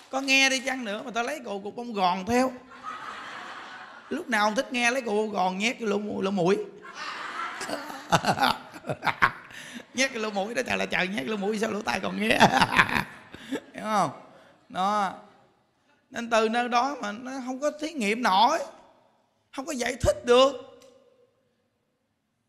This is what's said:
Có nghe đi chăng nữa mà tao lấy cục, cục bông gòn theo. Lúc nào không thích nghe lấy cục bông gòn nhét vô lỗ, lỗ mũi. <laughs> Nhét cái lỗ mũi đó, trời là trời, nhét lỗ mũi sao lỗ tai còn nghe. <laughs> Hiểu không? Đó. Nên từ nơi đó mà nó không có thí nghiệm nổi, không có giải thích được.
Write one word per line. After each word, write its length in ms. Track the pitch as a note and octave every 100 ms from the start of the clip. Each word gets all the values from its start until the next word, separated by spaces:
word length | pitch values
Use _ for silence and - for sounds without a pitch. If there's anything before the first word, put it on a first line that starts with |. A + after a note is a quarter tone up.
| -
Có 120 | C4+
nghe 280 | C4+ C4+ C4+
đi 100 | C4
chăng 260 | C4 C4 A3
nữa 160 | G#3+ C4+
mà 60 |
tao 120 | G#3+
lấy 160 | A#3+ D4+
cục, 240 | A#3 G3+
cục 120 | G3+ A#3
bông 180 | A#3+
gòn 320 | G3+ F3+ F#3+ G3+
theo. 280 | B3 B3+ - - - - - - - - - - - - - - - -
Lúc 200 | C4+ F4+
nào 160 | G#3+ G#3+
không 100 | G#3+
thích 180 | C#4
nghe 180 | B3 A#3+
lấy 100 | C4
cục 120 | A3+
bông 180 | G#3 G#3+
gòn 260 | G3 F#3 F#3
nhét 220 | A3+ -
vô 80 | A3
lỗ, 340 | G#3 G#3 G3+
lỗ 100 | F#3+
mũi. 260 | G3 E3+ G3+ - - - - - - - - - - - - - - -
<laughs> 480 | E3+ G#3+ - - - - - - - - - C3 - - - - A#3 - A3+
Nhét 140 | C4+
cái 100 | A3+
lỗ 80 | G#3+
mũi 240 | G3+ G3+
đó, 80 | A#3 -
trời 100 | -
là 80 | C3+
trời, 220 | E3 F#3
nhét 180 | G#3 G#3
lỗ 120 | G#3+
mũi 220 | G3 A3
sao 120 | A3
lỗ 100 | G3+
tai 180 | A3 F#3
còn 220 | F#3+ F#3
nghe. 180 | A3 -
<laughs> 0 | - - - - - - - - - - A3
Hiểu 340 | C4 - -
không? 280 | G#3+ G#3+ D3+ - - - - _ _
Đó. 440 | E3+ F#3+ G#3 F#3+ - - _ _ _ _ _ _ _ _
Nên 200 | - A#3
từ 200 | A3+ A3
nơi 200 | A#3+ A#3+
đó 280 | A#3+ C4 D4
mà 100 | G#3
nó 200 | G#3 B3+ C4+ B3
không 140 | C4
có 120 | D4
thí 220 | D4 D#4
nghiệm 300 | D#4+ G3+ A3+
nổi, 360 | A3+ F#3+ A#3+ E4 - - - _ _ _ _ _ _
không 140 | - C#4+
có 60 |
giải 240 | C4 A#3 C4+
thích 300 | C#4+ D4 B3
được. 300 | B3 C4+ C4 - - - _ _ _ _ _ _ _ _ _ _ _ _ _ _ _